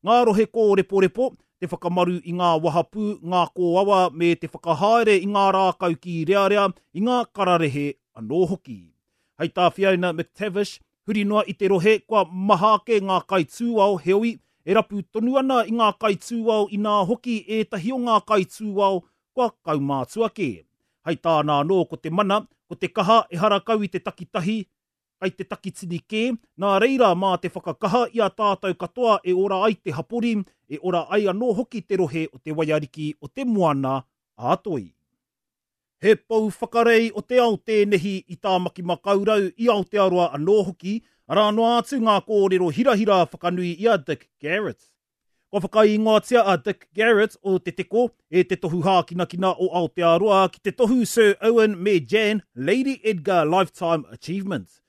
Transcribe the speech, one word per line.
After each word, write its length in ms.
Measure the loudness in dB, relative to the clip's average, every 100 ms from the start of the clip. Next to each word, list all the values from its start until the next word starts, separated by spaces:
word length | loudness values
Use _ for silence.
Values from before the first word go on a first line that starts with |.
ngā 180 | 4 4 4
rohe 240 | 2 0
kōreporepo, 800 | 2 4 4 2 0 0 0 -4 -4 _ _
te 100 | -10
whakamaru 480 | -6 -4 0 0 -2
i 140 | -6 -2
ngā 140 | 2 2
wahapū, 420 | 0 0 -4 -6 -6 -6
ngā 200 | -2 0 -2 -2
kōawa 440 | 0 2 4 4 2
me 200 | 0 0 0
te 140 | -6
whakahaere 640 | -10 -4 0 2 4 4 2
i 100 | 2
ngā 160 | 0 2 2
rākau 400 | 0 0 -4 -4
ki 240 | -6 -6 0
rearea, 400 | 2 2 2 0 -4 _
i 100 | -4 -2
ngā 160 | -2 -4
kararehe 520 | -4 0 2 0 -2 -6 -8 _ -16
anō 220 | -6 -2 -2
hoki. 300 | -2 -10 -18 -20 _ _ _ _ _
Hei 120 | -6
tā 180 | 2 0
Fiona 400 | 2 0 0 -2
McTavish, 680 | -6 -10 _ -6 -4 -6 -8 _ _ -6
huri 180 | -2 0
noa 200 | 0 -2
i 80 | -4
te 140 | 0
rohe, 280 | 2 2 2
kua 260 | _ 0 0
maha 500 | -2 0 2 4 2
ake 200 | 2 -2
ngā 220 | 0 -2 0
kai 160 | -2 -2
tū 240 | -4 -2 2
wao 220 | 2 2
heoi, 380 | 0 0 0 -6 _ _ 0
e 80 |
rapu 280 | 0 0 -8
tonu 340 | -8 -4 0 0
ana 240 | 2 0
i 80 | 0
ngā 200 | 0 0 0
kai 160 | -2 -4
tū 260 | -6 -4
wao 240 | 0 0 0
i 120 | -2
nā 180 | 0 0 0
hoki 340 | -2 -4 -8 -4
ētahi 480 | -4 -4 -6 -4 -4
o 60 |
ngā 160 | 0 0 2
kai 160 | 0
tū 280 | 0 -8 -6 0
wao 280 | 0 0 _ _ _ -2
kua 140 | -2 _
kaumātua 680 | -4 -4 -2 -4 -6 -4 -4
ake. 200 | -2 -6 -6 _ _ _ _ -8
Hei 100 | -4
tā 260 | 0 0
nā 180 | 0 0
nō 200 | 0 0 -2
ko 80 | -6
te 160 | -6
mana, 320 | -2 0 -2 -4 _ _
ko 80 | -10
te 160 | -6
kaha 340 | -2 2 2 2
e 100 | -2
harakau 440 | 0 0 0 -4
i 80 | -2
te 100 | -6
takitahi, 600 | -10 -14 -10 -6 -4 -6 -8 _ _ _ _ _
ai 100 | -8
te 140 | -8 -14
takitini 540 | -12 -12 -14 -10 -10
kē, 200 | _ -4 -4 -4 _ -6
nā 160 | 0 2
reira 320 | 2 2 2 2
mā 200 | -2 -4
te 100 | -6
whakakaha 520 | -10 -12 -6 -2 0 -2
i 80 | -2
a 80 | -2
tātou 460 | 0 -2 -2 -6 -6
katoa 440 | -10 -2 0 0
e 100 | 0
ora 280 | -2 0 0 0
ai 100 | -2
te 180 | -6 -8
hapori, 400 | -8 -4 -2 -4 -6 _ _
e 120 | -8
ora 240 | -4 -4 -2
ai 160 | -2 0
anō 220 | -2 -2 -2
hoki 260 | -4 -10
te 160 | -6 -2
rohe 280 | -2 -4 -8
o 40 | -12
te 140 | -10
waiariki 600 | -4 -2 -2 -4 -10 -10 -10
o 60 | -14
te 180 | -8 -2
moana 560 | 0 0 0 -2 -4 -8 _ _ _
a 200 | -2 -2
toi. 260 | -2 -8 -8 _ _ _ _ _ _ _ _ _ _ _
He 120 | 0 0
pou 360 | _ -2 -2
whakarei 600 | -6 -4 0 4 2 0 -6
o 60 |
te 180 | -2 2
ao 140 | 2 0
tēnehi 580 | 0 0 2 0 -2 -8 -10
i 80 | -8
tā 220 | -2 -2
maki 240 | -2 -8
makaurau 640 | -6 -6 0 0 2 0 0 0
i 140 | 0
Aotearoa 600 | 2 0 0 2 2 0 0
anō 200 | 2 2 2
hoki, 320 | -6 -8 -8 _ _ -2
arā 180 | 2 2
noa 260 | 2 2 0
atu 220 | -2 -2
ngā 180 | 0 0 0
kōrero 420 | 0 2 2 0
hirahira 540 | 2 2 2 2 2 2
whakanui 480 | -2 -4 -4 -4 -2
i 80 | 0
a 100 | 0
Dick 320 | -2 -8 _ _
Garrett. 500 | -6 -4 -6 -10 _ _ _ _ _ _ _
Kua 120 | -6
whakaingoatia 800 | 0 4 4 4 2 2 4 2
a 140 | 4 0
Dick 320 | -2 -8 _
Garrett 440 | -2 2 2 0 -4
o 160 | -2 -2
te 140 | -4
teko, 380 | -10 -2 0 0 _ _
e 140 | 0
te 140 | 0 -2
tohu 240 | -4 -2
hākinakina 720 | 2 2 0 -6 -6 -2 -2 0
o 160 | -2
Aotearoa 760 | -2 -4 0 2 4 4 4 2
ki 140 | -2 -10
te 100 | -2
tohu 300 | 0 2 0
Sir 320 | 4 4 4
Owen 360 | 2 2 2 0
me 220 | 0 0
Jan 440 | 2 0 0 -2 -6
Lady 460 | -6 -2 0 -2 -4
Edgar 440 | -4 -4 0 0 2
Lifetime 560 | 2 0 -2 -2 -2 -4
Achievement. 560 | -18 -10 -8 -6 -8 -10 _